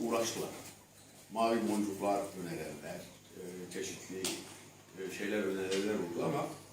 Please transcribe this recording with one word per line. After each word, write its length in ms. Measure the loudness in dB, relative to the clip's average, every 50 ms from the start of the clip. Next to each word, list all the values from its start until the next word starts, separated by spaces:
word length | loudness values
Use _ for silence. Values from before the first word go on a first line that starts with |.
uğraştılar. 480 | 2 4 4 4 4 2 0 -2 -2 -4 -4 -8 -10 -12 -14 -16 -20 -20 -20 -20 -20 -20 -20 -20 -14 -4 2
Mavi 240 | 4 6 6 6 6 6 4
boncuklar 500 | 4 4 4 2 2 2 4 4 4 4 2 0 -4 -6 -4
önerenler, 580 | -4 -4 -4 -4 -4 -6 -6 -6 -6 -6 -6 -8 -10 -14 -18 -18 -16 -14
e, 40 | -10 -10 -8 -8 -8 -8 -6 -4
çeşitli, 460 | -4 -4 -4 -6 -8 -8 -8 -6 -2 -2 -2 -2 -4 -8 -10 -14 -14 -16 -18 -20 -20 -20 -14 -8 -6
e, 180 | -6 -6 -4
şeyler 260 | -2 -2 0 2 2 2
önerenler 500 | 2 2 0 0 2 2 2 2 2 2
oldu 300 | 2 0 0 0 0 0
ama, 200 | 2 2 2 0 -2 -4 -8 -14 -16